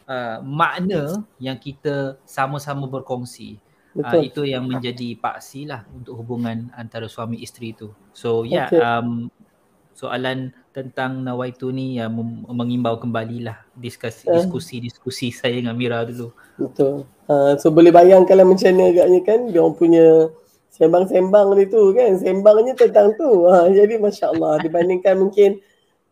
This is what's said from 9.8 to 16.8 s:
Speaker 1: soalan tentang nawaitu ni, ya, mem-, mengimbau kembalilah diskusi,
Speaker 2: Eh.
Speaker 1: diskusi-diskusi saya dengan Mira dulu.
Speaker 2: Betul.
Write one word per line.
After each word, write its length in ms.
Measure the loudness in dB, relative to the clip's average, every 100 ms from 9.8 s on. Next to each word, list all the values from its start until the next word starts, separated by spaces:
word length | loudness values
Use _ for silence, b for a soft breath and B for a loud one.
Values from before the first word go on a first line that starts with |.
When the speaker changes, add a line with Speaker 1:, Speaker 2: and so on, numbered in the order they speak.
| _
Speaker 1:
soalan 600 | _ -12 -8 -6 -6 -10 -14 _
tentang 560 | -16 -14 -8 -8 -8
nawaitu 480 | -8 -8 -10 -10 -10
ni, 240 | -8 -8 -8
ya, 80 | -8
mem-, 380 | -8 -8 -12
mengimbau 560 | -12 -8 -6 -4 -4 -4
kembalilah 640 | -6 -8 -8 -10 -12 -16 _
diskusi, 560 | -18 -16 -12 -12 -8 -2
Speaker 2:
Eh. 80 | -2
Speaker 1:
diskusi-diskusi 960 | -2 -6 -12 -12 -14 -14 -14 -8 -8
saya 240 | -6 -6 -4
dengan 160 | -6
Mira 320 | -4 -4 -4
dulu. 240 | -8 -10 -14 -18 b b
Speaker 2:
Betul. 480 | -8 -2